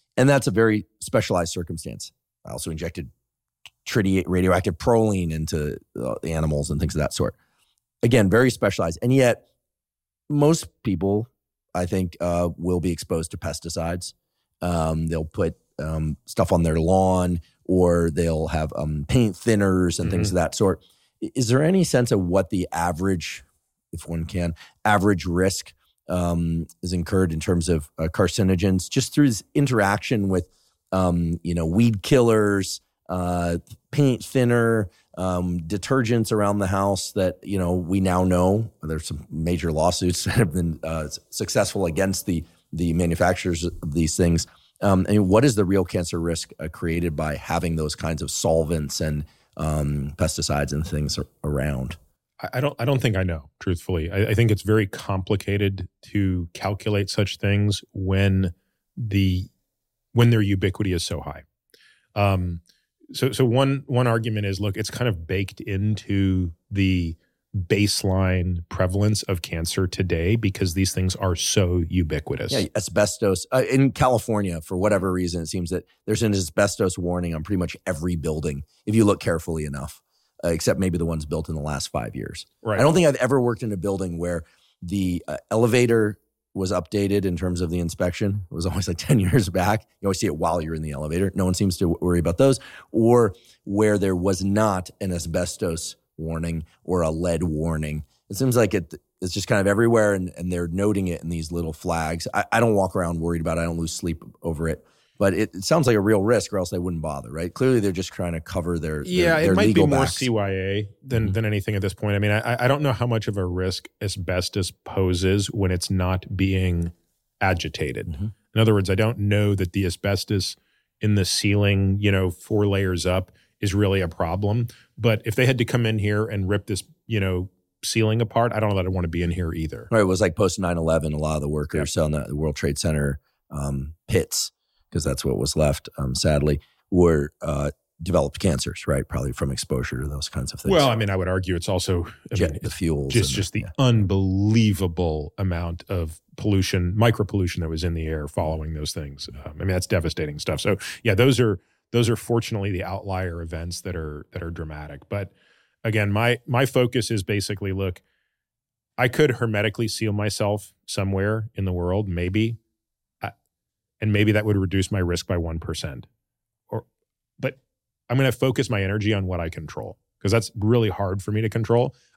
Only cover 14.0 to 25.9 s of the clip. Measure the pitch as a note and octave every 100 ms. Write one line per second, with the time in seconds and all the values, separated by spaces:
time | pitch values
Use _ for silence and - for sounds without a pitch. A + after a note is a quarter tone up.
14 | - - _ _ _ _ F2+ E2+ D#2+ D#2+
15 | D#2+ E2 D#2 - E2 - _ - D#2 D#2+
16 | D#2 C#2+ - - F2 F2 E2 D#2+ E2 F#2+
17 | F#2+ F#2 F2+ E2+ - _ - F#2 F2+ E2+
18 | E2+ D#2 E2 D#2+ D#2 D#2+ D#2 - D2+ D2+
19 | C#2+ C3 A2+ F2 - G#2 G2 F#2 F2+ E2+
20 | E2 F2 G2+ F2 D#2+ - G2+ - _ _
21 | _ _ G#2 - A2+ B2+ D#3 F#3+ E3 B2+
22 | A#2+ G#2+ F2+ F#2+ F2+ F#2+ E2+ E2 F2 D#2+
23 | F#2+ F#2 - - - _ _ _ _ E2+
24 | - E2+ E2 F#2 F2 E2 - _ G#2+ G#2
25 | G2+ F#2 F2 F2 F#2+ - - - _